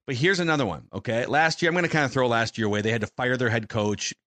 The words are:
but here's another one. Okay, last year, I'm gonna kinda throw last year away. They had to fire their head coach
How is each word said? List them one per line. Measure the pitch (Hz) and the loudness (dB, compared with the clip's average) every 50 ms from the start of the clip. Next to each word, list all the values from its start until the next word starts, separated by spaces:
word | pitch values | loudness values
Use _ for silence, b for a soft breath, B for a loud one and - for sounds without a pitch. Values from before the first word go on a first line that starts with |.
| _ | _
but | - 139 | -8 -4
here's | 113 143 180 196 175 | 0 2 2 2 2
another | 180 165 156 143 131 | 2 0 2 2 0
one. | 101 82 67 58 - - | -2 -2 -6 -10 -12 -12
Okay, | 98 - - 113 117 127 | -8 -6 -2 -2 -2 -2
last | - 131 147 156 160 156 - 170 | 0 2 2 2 2 0 0 0
year, | 170 | 0
I'm | 160 | 2
gonna | 180 170 156 | 2 0 0
kinda | - 156 147 131 | 0 0 0 0
throw | 120 135 127 123 | 2 2 2 2
last | 117 113 113 107 - - | 2 2 0 0 -2 -2
year | 110 | 0
away. | 104 104 104 101 | 0 0 0 0
They | 110 | 0
had | 113 117 104 | 0 0 -2
to | |
fire | 101 - - 127 123 127 | -4 -4 -4 -2 -2 0
their | 123 127 117 | 0 0 0
head | 110 117 110 - | 0 0 -2 -2
coach | - 113 104 104 104 98 - - - - _ | -2 -2 0 0 -2 -2 -4 -8 -10 -12 _